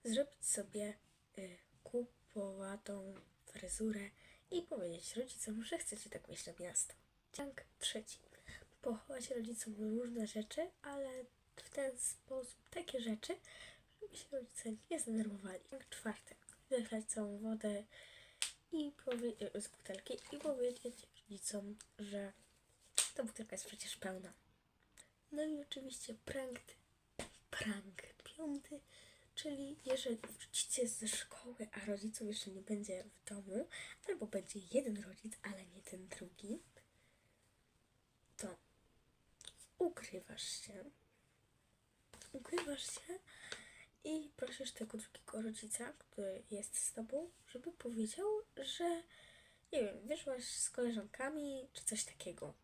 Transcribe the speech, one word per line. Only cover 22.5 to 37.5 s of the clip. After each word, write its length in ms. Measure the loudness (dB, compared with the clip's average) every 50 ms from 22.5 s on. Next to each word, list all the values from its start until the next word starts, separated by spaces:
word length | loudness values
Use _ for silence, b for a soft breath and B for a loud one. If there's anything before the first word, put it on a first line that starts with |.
| -20 -20 _ _ -20 _ -20 4 6 6 6 6 2
ta 80 | 0 -2
butelka 320 | 0 -2 -6 -6 -6 -6
jest 100 | -6 -6
przecież 320 | -8 -8 -6 -6 -6 -6
pełna. 360 | -4 -4 -4 -4 -4 -6 -10 -14 -16 -20 -20 -20 _ _ _ _ _ -20 _ B B B B B _ _ -4
No 120 | 2 2 2
i 180 | 4 2 0
oczywiście 520 | -2 -4 -4 -4 -4 -4 -6 -6 -4 -6 -6 -6 -4
prank, 340 | -2 0 0 0 0 -4 -6 -8 -12 -20 -20 -20 _ _ _ _ _ _ -6 -6 -6 -8 -18 -12 _
prank 520 | 0 2 2 2 2 0 -2 -8 -10 -10 -12 -12 -16 -16 -16
piąty, 560 | -14 -6 -2 0 0 0 0 -2 -6 -10 -10 -10 B B B B B B B B B B
czyli 420 | -4 -2 -2 0 0 -2 -2 -4 -4 4
jeżeli 320 | 4 4 4 6 2 2
wrócicie 680 | 0 -2 -8 -8 -10 -12 0 2 2 4 4 6 6 6
ze 200 | 4 4 0 2
szkoły, 600 | 2 2 2 0 -4 -8 -10 -10 -10 -4 -4 -6 -4
a 140 | -4 -4 0
rodziców 420 | 0 0 2 2 -2 -2 0 -2
jeszcze 240 | 0 0 -2 -2 -4
nie 100 | -6 -8
będzie 420 | 0 0 0 0 2 -2 -2 -4 -4
w 260 | -10 -14 -14 _ -6
domu, 380 | -6 -6 -4 0 0 0 0 0 B B B B B B -2
albo 180 | -2 0 0 0
będzie 340 | 0 0 0 0 0 -8 -8 -6 6
jeden 320 | 6 6 6 6 0 0 -2
rodzic, 300 | -6 -10 -8 -8 -8 -8 -4 -4
ale 220 | -4 -4 -4 -8
nie 160 | -12 -16 -14
ten 260 | -10 -10 -10 -10 -8
drugi, 520 | -10 -8 -8 -8 -10 -10 -10 -4 -4 -4 -4 -4 -12 -20 -20 -20 b b b b b b b b b b b b _